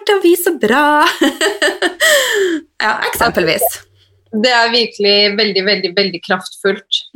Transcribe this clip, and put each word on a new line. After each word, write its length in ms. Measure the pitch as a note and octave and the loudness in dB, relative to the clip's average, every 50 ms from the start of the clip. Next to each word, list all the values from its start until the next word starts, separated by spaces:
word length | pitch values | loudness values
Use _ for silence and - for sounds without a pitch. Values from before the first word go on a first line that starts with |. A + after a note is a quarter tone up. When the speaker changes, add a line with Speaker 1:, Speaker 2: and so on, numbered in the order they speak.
| G#4 | 0
Speaker 1:
til 120 | - G4+ G4 | 0 0 2
å 20 | |
bli 160 | F#4 E4+ F4 | 4 4 2
så 220 | - - G4 E4+ C4 | 2 2 -2 -2 0
bra!" 460 | - G3+ A#3+ C#4+ D4+ D4 D4 D4 D#4 | 0 0 2 2 2 4 4 4 2
<laughs> 800 | F4 - - - D4+ - - D#4 G4+ G4+ - - - - - F#4 F4 - - D5+ D#5+ D5+ C#5 C5 B4 A#4 G#4 G4 F4+ E4 D4+ - _ _ - | 2 0 0 0 0 0 0 -2 -2 -2 0 -2 -2 -2 -2 -4 -4 -2 0 2 2 2 2 2 0 0 0 0 0 -2 -4 -8 _ _ -4
Ja, 120 | - G#3+ - - - A#4+ | -2 -2 -2 -2 -4 -4
eksempelvis. 560 | - - A#3+ A#3 - G3+ F3+ E3 - - - - - - - _ _ _ _ _ _ _ _ _ - | -2 -2 -2 0 0 0 0 0 0 0 0 -2 -4 -6 -14 _ _ _ _ _ _ _ _ _ -4
Speaker 2:
Det 180 | G#3+ G#3+ B3+ A#3+ | 0 2 2 4
er 180 | A#3 A#3 A3+ | 4 2 2
virkelig 460 | A#3 B3 A3+ - - - G3+ G3+ G3+ G3+ G#3 G#3 G3+ G#3+ | 2 0 0 -2 -2 -2 0 2 2 2 2 2 0 0
veldig, 240 | A3 G#3 F#3 F#3+ F#3 | -2 0 0 -2 0
veldig, 260 | G#3 G3+ F#3 F#3 F3+ F3+ | 0 -2 -2 -2 -4 -2
veldig 240 | G3+ G3+ F#3+ E3+ E3 - | -2 -2 -2 -4 -6 -6
kraftfullt. 800 | - F#3 F#3 - - - - - G3 G3+ G3+ - - - - - - - | -4 -4 -4 -4 -8 -10 -4 -2 -2 -2 -2 -4 -6 -6 -6 -6 -4 0